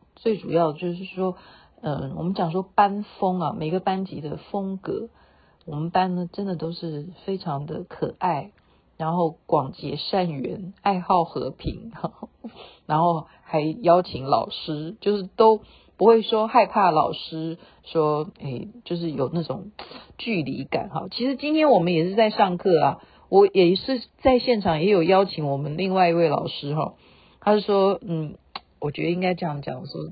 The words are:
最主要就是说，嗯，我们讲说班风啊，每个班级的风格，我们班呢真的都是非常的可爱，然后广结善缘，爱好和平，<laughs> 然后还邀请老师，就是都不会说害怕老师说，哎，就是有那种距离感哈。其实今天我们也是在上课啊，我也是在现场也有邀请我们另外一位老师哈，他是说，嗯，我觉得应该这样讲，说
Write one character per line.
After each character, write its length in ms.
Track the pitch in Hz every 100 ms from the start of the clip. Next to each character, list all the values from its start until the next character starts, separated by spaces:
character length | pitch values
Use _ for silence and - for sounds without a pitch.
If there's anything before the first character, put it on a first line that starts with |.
| _ _
最 220 | 226 208
主 140 | -
要 220 | 165 160
就 200 | 151 175
是 100 | 175 185
说， 300 | 185 185 180 - - _ _
嗯， 320 | 156 143 135 156
我 60 |
们 140 | 170 196
讲 160 | 170
说 100 | 180
班 420 | 185 - 202 202 208 -
风 220 | 190 185
啊， 160 | 156 -
每 140 | 156
个 80 | 180
班 260 | 190 190 190
级 160 | 165
的 160 | 151 160
风 400 | - 202 190 190
格， 320 | - - 226 _ _ _ _ _ -
我 120 | 147
们 120 | 165
班 240 | 185 185 180
呢 140 | 175
真 140 | - 202
的 120 | 165
都 160 | 165
是 340 | 170 170 147 165 175 -
非 120 | 190
常 280 | 170 143 147
的 200 | 160 185
可 300 | - - -
爱， 320 | 185 147 202 _ _ _ _ -
然 180 | 160 175
后 220 | 165 160 -
广 260 | 156 131
结 240 | - 151 -
善 340 | - 196 175
缘， 440 | 143 - 180 185 -
爱 180 | 202 185
好 240 | 170 180
和 280 | 170 135 135
平， 420 | - - - 226 - - - - _
<laughs> 440 | 226 - - - -
然 140 | 151
后 260 | 175 160 - _
还 180 | - 156
邀 400 | 156 156 170 175
请 240 | 180 139 135
老 240 | 117 -
师， 480 | - - 151 156 220
就 160 | 202 208
是 80 |
都 380 | 190 - 220 214 - - _ -
不 80 | 208
会 160 | 226
说 260 | - 214 220
害 200 | 240 196
怕 240 | 220 185
老 200 | 156 -
师 460 | - - 160 160 165 - _
说， 460 | - 165 151 151 156 -
哎， 280 | 139 120 208 240 -
就 100 | 175
是 140 | 170
有 220 | 139 131
那 80 | 170
种 300 | 156 110 208 - - - - -
距 240 | 233 190
离 200 | 135 -
感 260 | 147 - -
哈。 180 | 147 190
其 160 | - 254
实 100 | 262
今 200 | 294 311
天 160 | 302
我 80 | 208
们 120 | 170
也 160 | 165 175
是 60 |
在 160 | 202 214
上 280 | - 196 175
课 220 | 196 160
啊， 220 | 143 175 - _ -
我 180 | 190 202
也 280 | 190 175 190
是 280 | - 254 - _
在 180 | 269 247
现 240 | 254 226
场 180 | 190 156
也 100 | 185
有 100 | 196
邀 240 | 165 190 190
请 220 | - 147
我 100 | 139
们 180 | 147 156
另 200 | 190 185
外 140 | 175
一 40 |
位 160 | 170 165
老 180 | 143 -
师 280 | - 143 151
哈， 180 | 139 - _ _ _ _
他 140 | 202
是 80 | 214
说， 380 | 196 196 196 196
嗯， 320 | 208 165 151 - _ - _ -
我 120 | 147
觉 140 | 147 156
得 40 |
应 100 | 175
该 140 | 185
这 100 | 180 170
样 160 | 147
讲， 240 | 143 - 143
说 200 | 160 156